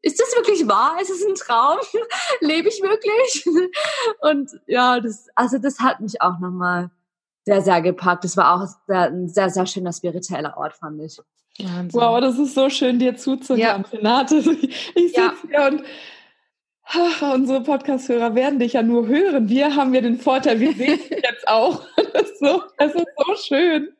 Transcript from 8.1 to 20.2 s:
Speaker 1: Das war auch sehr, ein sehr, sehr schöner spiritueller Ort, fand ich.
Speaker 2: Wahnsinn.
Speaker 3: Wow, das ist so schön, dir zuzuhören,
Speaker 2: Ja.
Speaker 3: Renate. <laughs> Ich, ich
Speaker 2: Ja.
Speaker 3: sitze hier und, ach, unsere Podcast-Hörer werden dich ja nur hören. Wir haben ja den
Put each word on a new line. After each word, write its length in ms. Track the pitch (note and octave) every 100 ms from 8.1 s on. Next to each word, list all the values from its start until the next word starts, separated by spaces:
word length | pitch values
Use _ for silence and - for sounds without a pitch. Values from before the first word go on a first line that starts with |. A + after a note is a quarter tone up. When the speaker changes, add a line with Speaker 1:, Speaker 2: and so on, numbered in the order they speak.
| F3
Speaker 1:
Das 140 | F3+ F#3+
war 180 | D3+
auch 140 | F3 F#3+ - -
sehr, 200 | F#3+ E3+
ein 200 | F3 F3+
sehr, 220 | F3+ F#3+
sehr 160 | F#3 F#3
schöner 260 | G3 F3+
spiritueller 640 | E3+ F3+ E3 F3+ D#3+ D3+ -
Ort, 180 | D3+
fand 260 | - D#3 D3+
ich. 160 | D#3 - _ _ _ -
Speaker 2:
Wahnsinn. 420 | F#3+ F3 F3+ A#3+
Speaker 3:
Wow, 200 | A#3 A#3
das 180 | C4 A#3+
ist 160 | C#4+
so 140 | C4 C4+
schön, 300 | C4+ B3+ B3
dir 160 | B3+ B3+
zuzuhören, 420 | - C4 - B3 A3+ G3 G3
Speaker 2:
Ja. 80 | A3
Speaker 3:
Renate. 380 | G#3+ B3+ C4 D4+
<laughs> 260 | E4 D4+
Ich, 300 | C4+ - -
ich 220 | - F4 F4
Speaker 2:
Ja. 140 | A3+
Speaker 3:
sitze 180 | - -
hier 180 | C#4+ C#4
und, 100 | D4+ - - - - _ _ _ _ _ _
ach, 500 | - E4 F4 D#4+ C#4+
unsere 280 | C4 C4 C4+
Podcast-Hörer 720 | B3+ C#4 C#4 C4 C4 A#3+ A#3
werden 240 | A3 C4+ C#4+
dich 140 | A#3+
ja 80 | A#3+
nur 260 | A3+ A#3+ A3
hören. 400 | C#4+ G4 C#4+ G#3+
Wir 260 | B3+ C#4+ C#4+
haben 160 | C4
ja 60 | B3+
den 160 | A#3+ A#3+